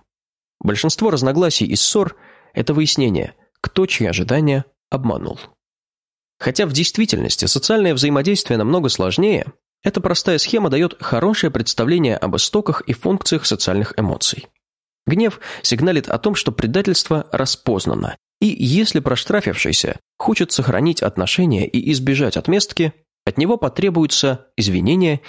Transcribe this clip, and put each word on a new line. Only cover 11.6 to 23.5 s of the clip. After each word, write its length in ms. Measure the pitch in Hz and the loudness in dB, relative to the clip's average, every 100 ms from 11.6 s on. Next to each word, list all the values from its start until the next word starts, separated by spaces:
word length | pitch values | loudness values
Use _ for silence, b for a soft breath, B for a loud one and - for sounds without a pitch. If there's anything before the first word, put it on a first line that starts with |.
| 117 - 117 175 139 107 | -4 0 2 2 2 0
об 200 | 98 87 | -2 0
истоках 460 | - 208 208 151 | 0 0 0 -2
и 100 | - | -4
функциях 540 | 120 - 190 - 165 - | -4 0 -2 0 -2 -2
социальных 520 | 104 - 98 104 - | -2 0 0 -2 -2
эмоций. 500 | 101 - - - - _ _ _ _ _ - | -2 -2 -4 -4 -12 _ _ _ _ _ -2
Гнев 340 | 180 226 - B B | 2 2 -2 B B
сигналит 460 | - 117 175 160 - | -2 0 2 0 0
о 100 | 117 | -2
том, 160 | 214 | -2
что 180 | 202 - | -2 -2
предательство 720 | 107 113 170 202 165 - 156 - | -2 0 0 0 0 0 -2 -2
распознано, 840 | - 135 - - 98 - 52 - - _ - | -2 -2 -2 0 0 0 -2 -4 -8 _ -2
и 60 | 208 | 0
если 540 | - 120 170 214 156 | 0 0 2 2 0
проштрафившийся 1000 | 139 123 - 208 107 85 - - - - _ - | 0 -2 0 -2 0 -2 -2 0 -2 -6 _ -6
хочет 340 | - 220 175 | -2 0 0
сохранить 500 | - 131 107 160 160 | 0 0 2 2 2
отношения 640 | 101 92 90 - 175 101 - | -2 -2 -2 2 2 2 0
и 240 | - - | -2 0
избежать 440 | 139 131 139 127 - | 0 0 0 0 -2
отместки, 560 | - 196 202 - 160 - _ _ | 0 0 0 -2 -2 -4 _ _
от 140 | - 127 | -6 0
него 180 | 170 | 0